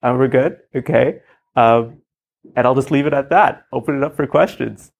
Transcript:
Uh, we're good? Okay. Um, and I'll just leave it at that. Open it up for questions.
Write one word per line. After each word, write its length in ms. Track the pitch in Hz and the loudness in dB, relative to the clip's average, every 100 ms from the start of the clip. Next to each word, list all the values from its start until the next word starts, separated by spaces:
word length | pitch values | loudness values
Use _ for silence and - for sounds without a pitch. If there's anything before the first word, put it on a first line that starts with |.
Uh, 140 | 123 127 | -2 0
we're 100 | 131 | 0
good? 300 | 127 143 - _ 147 | 2 0 -4 _ -12
Okay. 440 | - 135 127 - _ _ _ - | -2 0 0 -2 _ _ _ 2
Um, 460 | 117 117 117 131 _ _ _ _ - - | 4 4 0 -12 _ _ _ _ -12 -2
and 100 | 123 | 0
I'll 100 | 131 | 0
just 160 | 135 | 0
leave 140 | 147 143 | -2 0
it 80 | |
at 160 | 143 139 | -2 0
that. 340 | 170 196 - _ | 2 2 0 _
Open 260 | 131 120 139 | -10 -6 -4
it 60 | |
up 120 | 143 - | -4 -4
for 100 | 139 | -2
questions. 680 | 147 196 - 113 107 - _ | 0 0 -2 -10 -10 -20 _